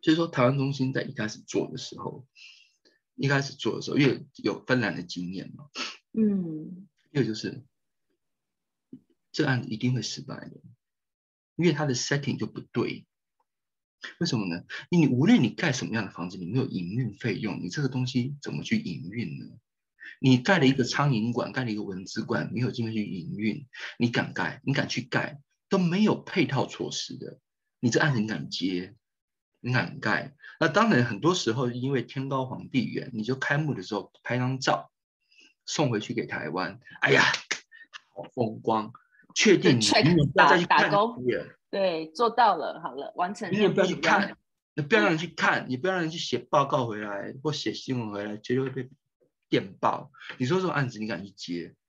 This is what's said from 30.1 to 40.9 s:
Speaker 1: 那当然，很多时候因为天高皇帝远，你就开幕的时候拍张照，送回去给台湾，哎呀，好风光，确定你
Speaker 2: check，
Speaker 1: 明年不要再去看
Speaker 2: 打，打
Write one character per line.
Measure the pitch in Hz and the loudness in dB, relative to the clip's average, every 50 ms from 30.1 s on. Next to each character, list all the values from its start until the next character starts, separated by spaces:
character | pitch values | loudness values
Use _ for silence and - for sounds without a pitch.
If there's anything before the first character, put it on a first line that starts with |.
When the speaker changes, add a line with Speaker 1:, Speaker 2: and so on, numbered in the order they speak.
| 101 78 - - - _ - - - _ | -2 -2 -2 -6 -14 _ -20 -20 -4 _
Speaker 1:
那 | 151 165 | 0 2
当 | 151 202 226 226 | 4 4 4 6
然， | 190 123 123 | 6 4 4
很 | 120 107 98 | 2 -2 0
多 | - 160 185 | 2 2 2
时 | 180 - 113 | 2 0 -2
候 | 110 127 131 123 | 0 0 -2 -2
因 | 120 123 123 135 | -4 -4 -2 -2
为 | 139 123 | -2 -2
天 | 117 - - 135 135 139 | -2 -4 -8 -8 -6 -4
高 | 139 131 131 | -4 -4 -4
皇 | 127 - 90 90 92 | -4 -8 -12 -12 -2
帝 | - 131 107 | 0 0 0
远， | - - - - - - | 0 -4 -8 -8 -8 -8
你 | 110 107 | -6 -2
就 | 113 131 | -2 -2
开 | 135 - - 143 143 | -2 0 0 0 0
幕 | 156 151 113 | 0 0 -2
的 | 101 | -4
时 | 92 - 107 | -4 -4 -4
候 | 101 92 - _ - | -4 -4 -6 _ -14
拍 | _ - 123 123 | _ -4 -2 0
张 | 123 127 131 127 | 0 -2 -2 0
照， | 131 - - - - - _ _ _ _ _ _ _ _ _ _ _ _ _ _ _ | 0 0 0 0 -2 -12 _ _ _ _ _ _ _ _ _ _ _ _ _ _ _
送 | - - - 156 127 | -6 0 0 2 2
回 | 117 101 | 2 -2
去 | 107 - 113 | -2 -4 -4
给 | 117 - | -6 -4
台 | - - - - 76 | -4 -6 -8 -6 -6
湾， | 78 92 92 87 - - _ - - - | -4 -4 -4 -6 -8 -12 _ -20 -8 -2
哎 | - 139 | 2 4
呀， | 139 - - - - - - _ - - - _ - - - _ - - _ _ _ | 6 6 6 4 2 -2 -6 _ -8 -8 -8 _ -20 -20 -20 _ -20 -20 _ _ _
好 | 98 - - | -16 -16 -12
风 | _ - 117 107 110 117 | _ -2 -2 -2 -2 -4
光， | - - 110 110 110 110 - - _ _ _ _ _ _ - | -2 0 0 0 0 -4 -12 -20 _ _ _ _ _ _ -2
确 | - - 220 180 151 | 4 6 8 8 8
定 | - 180 139 120 | 8 6 4 6
你 | |
Speaker 2:
check， | 110 - - - - | 4 4 4 6 6
Speaker 1:
明 | 151 180 | 6 6
年 | 165 147 135 | 6 4 4
不 | - - | 6 6
要 | 185 - | 8 8
再 | - 175 | 8 6
去 | 175 | 4
看 | - 175 151 | 4 4 4
Speaker 2:
打， | 156 | 4
打 | 165 | 4